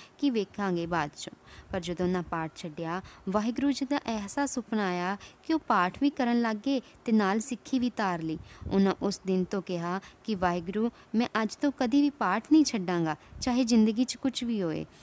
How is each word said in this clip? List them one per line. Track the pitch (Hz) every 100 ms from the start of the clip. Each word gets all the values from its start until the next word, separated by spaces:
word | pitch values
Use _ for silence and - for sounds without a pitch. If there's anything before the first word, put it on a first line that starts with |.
| - -
ਕਿ | 285
ਵੇਖਾਂਗੇ | 226 190 - 196 175 170
ਬਾਅਦ | 170 147
'ਚੋਂ। | - - - - - -
ਪਰ | 190
ਜਦੋਂ | 170 170 180
ਉਹਨਾਂ | 180
ਪਾਠ | 165 165 160 -
ਛੱਡਿਆ, | 170 151 165 180 - - 196
ਵਾਹਿਗੁਰੂ | 208 220 233 285
ਜੀ | 262 269
ਦਾ | 285 -
ਐਸਾ | 220 202 - 285
ਸੁਪਨਾ | 254 - 214 190
ਆਇਆ | 180 180 202 - -
ਕਿ | -
ਉਹ | 320
ਪਾਠ | - 208 180 -
ਵੀ | 285
ਕਰਨ | - 240 240
ਲੱਗ | 233 214
ਗਏ | 269 269 - - -
ਤੇ |
ਨਾਲ | 220 196 214
ਸਿੱਖੀ | - 240 - 262
ਵੀ | 247 -
ਧਾਰ | 196 170
ਲਈ। | 160 160 - - -
ਉਹਨਾਂ | 196 196 -
ਉਸ | 202 - 185
ਦਿਨ | 185
ਤੋਂ | 180 202
ਕਿਹਾ | 170 175 170 190 - -
ਕਿ | - 190
"ਵਾਹਿਗੁਰੂ, | 180 175 170 202 233 - - 214
ਮੈਂ | 240 220
ਅੱਜ | 226 -
ਤੋਂ | 294 -
ਕਦੀ | 247 285
ਵੀ | 285
ਪਾਠ | - 196 208 -
ਨਹੀਂ | 311 277
ਛੱਡਾਂਗਾ, | 208 180 175 160 151 - -
ਚਾਹੇ | 254 247
ਜ਼ਿੰਦਗੀ | 233 233 220 214
'ਚ | 254 -
ਕੁਛ | 269 -
ਵੀ | 240 214
ਹੋਏ। | 170 151 156 -